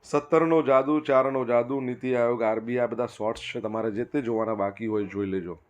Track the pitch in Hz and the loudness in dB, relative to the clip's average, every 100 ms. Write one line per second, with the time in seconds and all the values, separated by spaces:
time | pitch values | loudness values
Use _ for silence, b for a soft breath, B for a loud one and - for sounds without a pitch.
0 | - 147 147 160 160 160 139 131 131 151 | 0 -2 2 2 4 4 6 4 4 -2
1 | 151 131 131 135 120 120 120 139 127 123 | 4 2 4 -2 2 2 2 -4 -4 -6
2 | 127 123 117 120 113 110 113 123 120 113 | -2 2 2 2 0 -2 -2 -2 -2 -2
3 | 120 - 107 113 - 120 107 110 110 104 | -6 -4 -4 -4 -8 -8 -6 -4 -4 -4
4 | 120 147 120 110 110 107 98 98 101 107 | -4 -2 -2 -2 -2 -2 -4 -4 -4 -2
5 | 98 98 101 95 87 85 _ | -4 -4 -4 -4 -6 -12 _